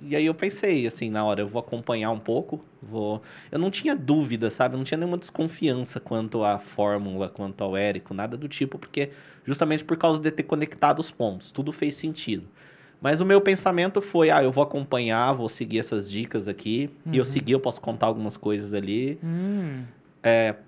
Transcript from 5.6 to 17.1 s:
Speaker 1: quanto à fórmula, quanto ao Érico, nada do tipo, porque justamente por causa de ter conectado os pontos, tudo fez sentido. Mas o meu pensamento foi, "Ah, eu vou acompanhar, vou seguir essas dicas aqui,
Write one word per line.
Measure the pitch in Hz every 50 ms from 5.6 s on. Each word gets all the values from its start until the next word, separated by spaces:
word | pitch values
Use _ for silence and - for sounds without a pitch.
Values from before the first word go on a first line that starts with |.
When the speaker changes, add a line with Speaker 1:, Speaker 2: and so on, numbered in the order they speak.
| 165 151 123 123 127 - - 127
Speaker 1:
quanto | - - 120 113 110 110 110 117 107
à | 104 101 101
fórmula, | - - - - 104 104 104 104 101 98 95 95 98 92
quanto | - - 101 95 95 - 98
ao | 98 95
Érico, | 98 101 104 98 95 - - 98
nada | 95 104 113 120 123
do | 147 143
tipo, | - - 143 135 - -
porque | - - - 143 143 139 139 - - - - - _
justamente | - 139 - 170 151 156 156 151
por | - 165 165
causa | 165 165 160 156
de | 151 156
ter | 156 - 139
conectado | - 160 151 151 151 - - - 147 147 156
os | 160 -
pontos, | - - 120 107 95 92 - -
tudo | - - 139 151
fez | 147 - 156 147 143
sentido. | - - 156 156 - - - 107 92 87 - - - - - - - - - - _
Mas | - 135 151 156
o | 185
meu | 190 196 202
pensamento | 202 202 190 190 - 190 180 175 175 190 190 208 196
foi, | - - 170 160 156
"Ah, | 160 151 135
eu | 127
vou | 127 139 147
acompanhar, | 147 - 143 135 135 - 123 120 113 110 113 123 131 139
vou | 123 117 110
seguir | - - 120 110 110 113
essas | 110 - 123 104 98 98
dicas | 98 104 117 120 - 113 98 104
aqui, | 95 - - 107 110 123 143 143 - - - 165